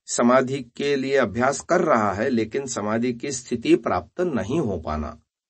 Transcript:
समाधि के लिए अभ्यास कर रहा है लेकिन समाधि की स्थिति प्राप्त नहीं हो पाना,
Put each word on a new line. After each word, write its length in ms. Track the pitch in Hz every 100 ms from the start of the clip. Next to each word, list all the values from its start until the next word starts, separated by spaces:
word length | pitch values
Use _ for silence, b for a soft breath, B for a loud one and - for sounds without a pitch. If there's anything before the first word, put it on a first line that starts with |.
| -
समाधि 680 | - 120 131 127 135 123 -
के 200 | 143 139
लिए 200 | 131 135
अभ्यास 440 | 110 104 127 143
कर 220 | - 180
रहा 320 | 165 120 104
है 160 | 95 131
लेकिन 360 | 117 110 139 135
समाधि 480 | - 104 113 123
की 180 | 120 143
स्थिति 440 | 135 - 120 151 170
प्राप्त 460 | 120 101 - -
नहीं 380 | 180 120 98 160
हो 180 | 120 87
पाना, 440 | 76 76 67 - _ _